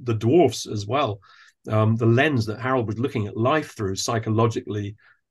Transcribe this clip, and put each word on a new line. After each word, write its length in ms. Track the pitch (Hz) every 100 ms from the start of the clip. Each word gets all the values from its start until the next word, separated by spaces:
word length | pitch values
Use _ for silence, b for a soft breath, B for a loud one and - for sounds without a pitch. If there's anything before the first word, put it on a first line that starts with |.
the 140 | 120 107
dwarfs 500 | 110 170 135 - -
as 220 | 107 101
well, 320 | 139 127 98 b b b _ 127
um, 260 | 107 110 113
the 120 | 117
lens 400 | 117 151 127 107
that 120 | 104
Harold 280 | 127 131 110
was 100 | 110
looking 300 | 139 120 101
at 100 | 110
life 380 | 123 156 151 -
through 220 | 95 95
psychologically, 1000 | - 117 113 110 117 - - 104 101 104 b b _